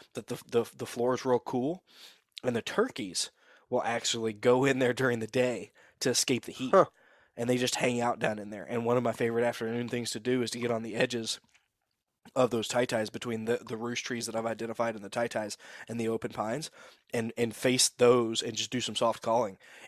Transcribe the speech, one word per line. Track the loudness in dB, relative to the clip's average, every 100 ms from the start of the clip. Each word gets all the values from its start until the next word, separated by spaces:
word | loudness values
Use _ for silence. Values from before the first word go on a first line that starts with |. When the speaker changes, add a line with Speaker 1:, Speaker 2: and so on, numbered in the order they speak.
| -14
Speaker 1:
that | -12 -8
the, | -10 -2
the, | 0 0
the | -4 -8
floor | -2 0
is | 0 2
real | 0
cool, | 0 -2 -2 -4 _ -20 -20 -20 _ -8
and | -4 -2
the |
turkeys | 0 0 0 -2 -6 -6 -6 _ _ -20 -4
will | -2
actually | 0 -2 -2 -2 -2
go | 2 4 6
in | 4 4
there | 2
during | 2 0 0
the | 0
day | 2 2 0 -8 _ -20 -2
to | 0
escape | 2 2 0 -2
the |
heat. | -8 4 6
Speaker 2:
Huh. | 6 _ _ _ _ -4
Speaker 1:
And | 0
they | 2
just | 0 0
hang | 0 2
out | 0 0
down | -2 -2
in | -8
there. | -10 -6
And | -2
one | 2 2
of |
my | 2
favorite | 2 0 2
afternoon | 0 0 -4 -4 -4
things | -4 -4
to | -4
do | 0 0
is | 0
to | -2
get | -2
on | -2
the | -4 -2
edges | -2 -2 -6 -8 _ _ _ _ _ _ _ _ -4 2
of | 2
those | 2 0
tai | 0
tais | 2 0 -2
between | -6 -6 -4 -2
the, | -2 -4
the | -6
roost | -6 -6
trees | -6 -6 -4
that | -4
I've | -4
identified | -4 -4 -2 -2
and | -2
the | -6
tai | -4 -2
tais | -2 -6 -8 -16 -16 -8
and | -4
the | -2
open | -2 -4
pines | -4 -4 -4 -8 -14 -20 -20 _
and, | -4 -4 -2
and | -2 0
face | 2 4 2
those | 6 6 6 4 -2
and | -4
just | -6 -4
do | -4
some | -4 0
soft | 0 0
calling. | 0 0 0 -6 -20 -20